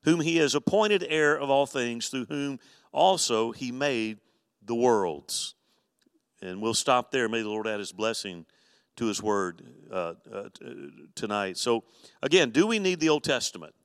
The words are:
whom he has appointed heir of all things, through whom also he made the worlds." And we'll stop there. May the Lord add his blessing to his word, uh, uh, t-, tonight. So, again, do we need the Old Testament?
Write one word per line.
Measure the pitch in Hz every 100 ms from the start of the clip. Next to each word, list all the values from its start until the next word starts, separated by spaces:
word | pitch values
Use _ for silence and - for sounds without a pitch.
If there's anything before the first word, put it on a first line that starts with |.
whom | - 170
he | 156 165
has | 147
appointed | 139 - 196 214 202 170
heir | 156 151 147
of | 139
all | 139 139
things, | 139 120 117 113
through | 135 113
whom | 147 143 135 _ _ _
also | 143 180 190 - 113 113
he | 113 127
made | 123 143 123 110 107 _ _ _ _
the | 101
worlds." | 117 123 110 92 73 - - - - _ _ _ _ _ _ _ _
And | 92 95
we'll | 110
stop | 110 - 127 120
there. | 135 117
May | 117
the | 110
Lord | 107 107
add | 107
his | 98
blessing | 90 110 113 101 85 80 _ _ _ _ -
to | 117
his | 101
word, | 107 101 92 85 - - -
uh, | 92 85 82 -
uh, | 104 101
t-, | - 123 - 71 - 76
tonight. | - 107 104 98 90
So, | - 117 - _ - _
again, | 143 156 143
do | 113 208
we | 226
need | 190 180
the | 156
Old | 151
Testament? | - 131 - - 78 _